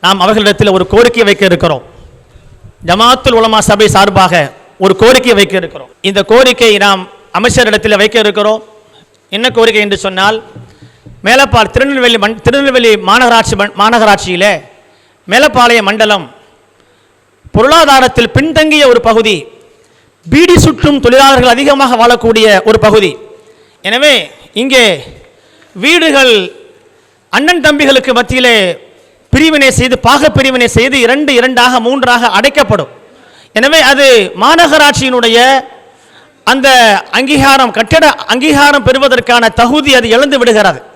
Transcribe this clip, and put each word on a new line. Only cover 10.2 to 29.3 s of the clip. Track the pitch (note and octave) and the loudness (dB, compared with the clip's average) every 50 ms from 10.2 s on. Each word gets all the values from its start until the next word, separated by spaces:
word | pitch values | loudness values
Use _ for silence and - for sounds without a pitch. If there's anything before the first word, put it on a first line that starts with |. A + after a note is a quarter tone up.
| F#3+ G3+ A3 A3 A3+ - - - - _ - _ - - _ _ _ - - _ - | -2 -2 -2 -4 -8 -14 -20 -20 -20 _ -20 _ -20 -20 _ _ _ -20 -20 _ -4
மேலப்பாள்-, | F#3+ A#3 C4+ C#4 A#3 F#3+ A#3 G#3+ - - | 0 0 2 0 2 2 0 0 0 0
திருநெல்வேலி | B3 C4 C#4 C#4+ C4 B3 A#3+ A#3 A3 | -2 -2 -2 -2 -2 0 0 0 0
மண்-, | G3 G#3 A3+ A3 | 0 -2 -2 -4
திருநெல்வேலி | - A#3+ A#3+ C#4 C#4 C#4 B3+ B3+ A#3+ A3+ G#3+ G3+ - F#3 | -2 0 0 0 0 0 0 0 2 2 0 0 0 0
மாநகராட்சி | G3+ A#3+ B3+ A#3+ A#3 A3+ A3+ - G#3+ G3 | 0 2 2 2 2 0 0 0 -2 -4
மண்-, | G3+ G#3 G3+ F#3 | -4 -6 -2 -2
மாநகராட்சியிலே | G3+ A3 A#3 A#3 G#3+ G#3 G3+ - - F#3 F3+ F3 F#3 G#3 G3 D#3 - - _ _ _ _ _ _ _ _ _ _ _ - | -2 0 2 2 2 2 0 0 -2 -6 -4 -2 -2 -2 -2 -4 -8 -16 _ _ _ _ _ _ _ _ _ _ _ -4
மேலப்பாளைய | F#3 A#3+ C#4+ D4+ A3 B3+ A#3+ A#3+ A#3 A#3 G#3 G3 | -2 0 0 0 2 2 0 2 2 0 0 -2
மண்டலம் | G#3 A3 A3 G#3+ G#3+ G3 D#3 B2 - - _ _ _ _ _ _ _ _ _ _ _ _ _ _ _ _ _ _ _ _ _ - | -2 -2 -2 -2 -2 -4 -4 -10 -20 -20 _ _ _ _ _ _ _ _ _ _ _ _ _ _ _ _ _ _ _ _ _ -8
பொருளாதாரத்தில் | _ - A3+ C4+ D4+ E4+ D#4+ C#4+ C#4 C4 B3+ B3+ - - A#3+ A3+ - | _ -2 0 2 2 2 2 4 2 2 2 0 0 -2 -4 -2 -2
பின்தங்கிய | - C#4 D#4+ D#4 D#4+ D#4 D#4 D4+ D4+ D4 C4 | -4 -4 -2 -2 -2 0 0 0 2 2 2
ஒரு | A#3+ A#3 | 2 2
பகுதி, | A#3 A3+ A3 A3+ A#3 A3 G3+ D#3+ - - - - _ _ _ _ _ _ _ _ _ _ _ _ _ E3+ | 0 0 0 0 0 -2 -2 -4 -6 -12 -20 -20 _ _ _ _ _ _ _ _ _ _ _ _ _ -2
பீடி | - C#4+ E4+ F4 F4 - - | 0 0 2 4 4 2 2
சுற்றும் | D#4 D4+ - - C#4+ D4 C#4 | 0 0 0 -2 0 0 0
தொழிலாளர்கள் | C#4 A#3+ B3 C4 C#4 C4+ C#4 B3+ B3 B3+ A#3+ | 0 2 2 4 4 4 4 2 2 0 0
அதிகமாக | A#3+ C#4+ C#4+ C#4+ C4+ C#4 B3+ B3 A3+ | 0 0 0 0 0 0 -2 0 0
வாழக்கூடிய | A3+ A#3+ B3 A#3+ A#3+ A3+ A3+ A3 G#3+ G#3+ G#3 F#3 F#3 | 2 2 0 0 0 0 0 2 2 2 2 2 2
ஒரு | A3 A3 A3 | 0 0 2
பகுதி. | - G#3+ G#3 G#3+ G3+ E3+ C#3+ - - - - - _ _ _ _ _ _ _ _ | 2 2 2 4 2 2 -2 -8 -16 -20 -20 -20 _ _ _ _ _ _ _ _
எனவே, | _ F#3 G#3+ B3 C#4 D4+ C#4 A3+ E3 C#3+ - - - - _ G#3 | _ -4 -2 0 0 0 0 0 -4 -6 -14 -20 -20 -14 _ -6
இங்கே | A#3+ C4+ B3+ B3+ A#3+ G#3+ F3+ C#3+ B2 - - - - _ _ _ _ _ _ _ _ _ _ F#3+ F#3 | -4 -2 0 0 2 0 0 -4 -8 -16 -20 -20 -20 _ _ _ _ _ _ _ _ _ _ -8 -4
வீடுகள் | C#4+ E4 F4 D#4+ D#4+ C#4+ C#4 C4+ B3+ A#3 G#3 F#3 F3 - - - - _ _ _ _ _ _ _ _ _ _ _ _ - G#3 | -2 -2 0 0 0 0 0 2 2 0 0 -2 -6 -12 -18 -20 -20 _ _ _ _ _ _ _ _ _ _ _ _ -6 -4
அண்ணன் | C#4 D#4+ F4+ F4 C4 D4+ | -2 -2 -2 0 0 -2
தம்பிகளுக்கு | D4 C#4+ D4+ C4+ C4+ C4 C4 C4 B3 | 0 0 0 0 0 0 0 -2 -2
மத்தியிலே | A#3 B3 - B3+ B3+ B3+ B3 A#3 A3 G3 F3+ E3 - - - _ _ _ _ _ _ _ _ | -2 -2 -2 -4 -2 0 0 0 0 0 -2 -4 -8 -12 -20 _ _ _ _ _ _ _ _